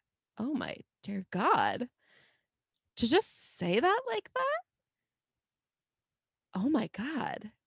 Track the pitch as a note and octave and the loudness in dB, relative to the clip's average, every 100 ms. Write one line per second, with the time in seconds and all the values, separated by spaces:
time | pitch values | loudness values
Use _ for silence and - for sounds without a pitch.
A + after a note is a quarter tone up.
0 | _ _ _ - A#3 D4+ D#2 - - _ | _ _ _ -8 -4 -2 -4 -8 -14 _
1 | - G3+ F#3 F3+ C4 - G2+ - B3 _ | -8 -8 -4 0 2 4 4 0 -6 _
2 | _ _ _ _ _ _ _ _ _ - | _ _ _ _ _ _ _ _ _ -2
3 | A3+ E4 - - - - F3 F#3+ E4+ G#4+ | 2 4 2 -6 -10 -4 0 2 4 2
4 | C5 A4 - B4+ C5 D#5 - _ _ _ | 0 -6 -4 -2 0 -2 -6 _ _ _
5 | _ _ _ _ _ _ _ _ _ _ | _ _ _ _ _ _ _ _ _ _
6 | _ _ _ _ _ F#3+ A#3 D4+ - - | _ _ _ _ _ -2 2 2 0 -4
7 | B3 D#4 - - G#3+ - | -4 -2 -4 -4 -10 -18